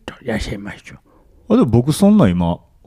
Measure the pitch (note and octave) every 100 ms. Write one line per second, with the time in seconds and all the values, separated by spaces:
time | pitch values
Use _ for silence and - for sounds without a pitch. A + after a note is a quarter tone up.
0 | - - C3 - - G#2+ G2+ - - -
1 | _ _ _ _ _ A3+ D#3 A2+ B2+ D3+
2 | G3+ G#3+ A2+ F2 E2+ E2+ _ _